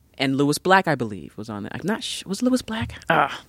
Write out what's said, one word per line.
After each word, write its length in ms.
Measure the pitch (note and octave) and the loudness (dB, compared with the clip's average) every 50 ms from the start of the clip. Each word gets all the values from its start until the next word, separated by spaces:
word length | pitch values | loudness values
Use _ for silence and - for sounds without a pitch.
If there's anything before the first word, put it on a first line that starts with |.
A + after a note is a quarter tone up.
| _ _ _ | _ _ _
And 200 | - C3+ C3+ C3+ | -2 0 0 2
Lewis 200 | C3 C#3+ C#3+ D3 | 2 4 2 2
Black, 300 | - - F3+ F#3 F#3+ F#3 | 2 4 6 6 6 6
I 80 | E3+ D3 | 4 0
believe, 380 | B2+ B2 G#2+ G#2 F2+ C#2+ - - | 0 -2 -4 -6 -10 -12 -14 -12
was 120 | - G#2+ A#2 | -12 -10 -8
on 160 | G#2+ G2+ G2+ | -8 -6 -6
it. 80 | - - | -8 -8
I'm 60 | A2+ A#2+ | -6 -4
not 180 | F3 A3 - | -4 -4 -4
sh-, 220 | - - - - - | -4 -8 -8 -8 -6
was 160 | - F#3+ - | -6 -4 0
Lewis 200 | B3 B3+ B3+ B3 | 2 2 2 2
Black? 420 | - - A3 A3+ A#3 - - - - - | 0 -2 -6 -4 -6 -6 -8 -8 0 2
Ah, 280 | E3+ D3+ D3+ - - - - | 2 4 2 0 -2 -10 -14